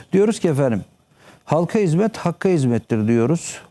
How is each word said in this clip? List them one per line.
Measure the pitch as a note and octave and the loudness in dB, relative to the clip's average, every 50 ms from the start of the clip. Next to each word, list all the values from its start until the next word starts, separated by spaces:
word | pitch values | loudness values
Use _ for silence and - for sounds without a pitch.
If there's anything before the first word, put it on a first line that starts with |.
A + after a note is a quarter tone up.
| - _ | -8 _
diyoruz | - F#3+ G3+ A3+ A3 - | 0 2 2 2 0 0
ki | - F3 | -2 0
efendim, | C#3+ C3 C#3+ B2+ A2+ F#2+ F2 - _ _ _ _ _ _ - - - _ _ | 0 0 0 0 0 -2 -6 -10 _ _ _ _ _ _ -20 -20 -20 _ _
"Halka | - C#3+ D#3+ F3 E3 - A3+ | -2 0 0 0 0 0 0
hizmet, | G3+ E3 D3+ F3 G#3+ G#3+ - | 0 0 0 0 0 -2 -4
hakka | - - E3+ E3+ - - F#3+ | -4 -4 -6 -4 -2 0 0
hizmettir." | F3+ D#3 C3 B2 A#2 A2 - - A#2 A2 G#2+ A2 | 2 2 2 2 0 0 -2 -2 -2 0 2 2
diyoruz. | A#2 A#2 A2+ C3 E3+ E3 - - - - - - | 2 2 2 2 0 -2 -4 -10 -14 -16 -18 -8